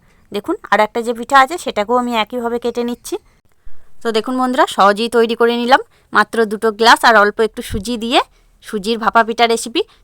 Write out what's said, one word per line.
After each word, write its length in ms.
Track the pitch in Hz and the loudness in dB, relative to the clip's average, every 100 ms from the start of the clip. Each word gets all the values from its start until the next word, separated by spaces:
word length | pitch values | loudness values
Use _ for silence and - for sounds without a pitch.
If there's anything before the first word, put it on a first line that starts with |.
| _ _ _ | _ _ _
দেখুন 240 | 202 254 370 - | -12 -8 -8 -2
আর 80 | 202 214 | 0 0
একটা 140 | 240 233 | -2 -6
যে 60 | 233 | -8
পিঠা 180 | 233 277 | 2 4
আছে 120 | 262 349 | 4 0
সেটাকেও 320 | - 214 202 247 | -6 -4 -2 -2
আমি 100 | 240 233 | 0 -4
একইভাবে 340 | 208 247 233 240 | -4 -4 -4 -4
কেটে 200 | 240 240 240 | -6 -4 -6
নিচ্ছি। 260 | 240 - 392 _ _ _ _ - - - - | -6 -10 -12 _ _ _ _ -10 -8 -10 -10
তো 40 | 233 220 | -4 -4
দেখুন 180 | 220 254 | -2 -2
বন্ধুরা, 240 | 254 262 349 - | -2 0 0 4
সহজেই 340 | 196 208 233 233 | 2 4 0 2
তৈরি 180 | 226 226 | 0 2
করে 120 | 233 240 | 0 0
নিলাম 200 | 240 277 - _ _ | 2 2 0 _ _
মাত্র 240 | 208 214 226 220 | -2 0 0 -2
দুটো 160 | 208 226 208 | 0 -4 2
গ্লাস 200 | 226 285 254 | 4 6 6
আর 80 | 220 | 4
অল্প 140 | 202 208 220 | 4 0 -2
একটু 140 | - - | -2 -10
সুজি 260 | 226 190 240 | -8 -6 -6
দিয়ে 160 | 233 302 523 _ _ _ - | 0 0 -2 _ _ _ -10
সুজির 300 | 214 190 233 | -8 -4 -2
ভাপা 180 | 220 233 220 | 0 2 0
পিঠা 180 | 226 233 | 0 0
রেসিপি। 300 | 226 233 320 440 _ | 0 -2 -6 -6 _